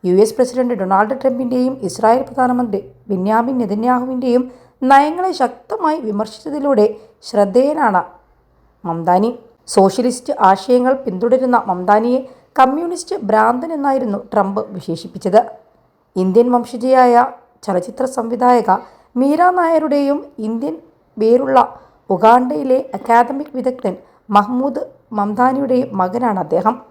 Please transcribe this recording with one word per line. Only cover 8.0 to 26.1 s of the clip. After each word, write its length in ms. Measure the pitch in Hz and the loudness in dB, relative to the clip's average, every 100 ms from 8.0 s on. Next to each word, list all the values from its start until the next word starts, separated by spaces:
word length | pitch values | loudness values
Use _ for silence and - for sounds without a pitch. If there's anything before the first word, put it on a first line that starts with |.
| - - _ _ _ _ _ _ 175 | -2 -12 _ _ _ _ _ _ -8
മംദാനി. 420 | 165 170 180 220 247 - _ - - | -6 0 2 0 -4 -18 _ -2 2
സോഷ്യലിസ്റ്റ് 560 | 190 190 247 247 - - 190 | 4 2 -2 -4 -8 2 2
ആശയങ്ങൾ 420 | 190 - 247 247 269 | 2 2 2 2 -2
പിന്തുടരുന്ന 520 | 262 185 233 262 262 247 - | -4 -4 0 0 2 0 0
മംദാനിയെ 500 | 180 180 208 233 254 262 - _ - | -4 2 2 2 -2 -4 -20 _ 2
കമ്മ്യൂണിസ്റ്റ് 580 | 262 285 339 349 - 392 202 | 2 2 -6 -8 -8 -8 0
ഭ്രാന്തൻ 420 | 214 220 247 320 320 | 2 2 0 -4 -4
എന്നായിരുന്നു 420 | 277 269 233 196 - | -2 -2 -2 -6 -4
ട്രംപ് 280 | 226 196 196 - 190 | -2 -2 -4 -8 -12
വിശേഷിപ്പിച്ചത്. 640 | - 165 - - - 202 - - _ _ _ _ _ - | -10 -10 -10 -8 2 2 2 -10 _ _ _ _ _ -4
ഇന്ത്യൻ 240 | 185 190 240 | 0 2 2
വംശജയായ 600 | 240 240 247 254 262 254 240 - - _ _ - | 0 -2 -6 2 4 6 4 2 -4 _ _ -4
ചലച്ചിത്ര 380 | 185 180 - 254 - | -4 -4 -6 -6 -4
സംവിധായക 540 | 233 233 247 247 220 190 - _ _ 240 | -6 0 2 2 2 -2 -2 _ _ -2
മീര 220 | 277 311 359 359 | 0 2 2 2
നായരുടെയും 600 | 330 330 311 285 277 294 - - 220 | 2 0 0 0 0 -2 -6 -10 -6
ഇന്ത്യൻ 280 | 226 285 320 _ _ _ - | -6 -6 -10 _ _ _ -2
വേരുള്ള 360 | 220 240 269 262 - - - _ _ | 2 2 4 2 2 -4 -20 _ _
ഉഗാണ്ടയിലെ 640 | 185 220 240 254 302 269 254 269 196 | 2 6 4 2 -4 0 0 0 -12
അക്കാദമിക് 560 | - 233 233 269 294 262 | 0 2 2 -2 -8 -6
വിദഗ്ധൻ 360 | 254 254 208 180 - _ _ 208 | -6 -4 -6 -8 -14 _ _ 2
മഹ്മൂദ് 460 | 202 247 277 262 - - _ 214 | 2 -2 -2 -4 -10 -14 _ -6
മംദാനിയുടെയും 720 | 202 208 247 254 277 254 - 202 | -4 0 0 0 0 0 -2 -2
മകനാണ് 400 | 185 | -4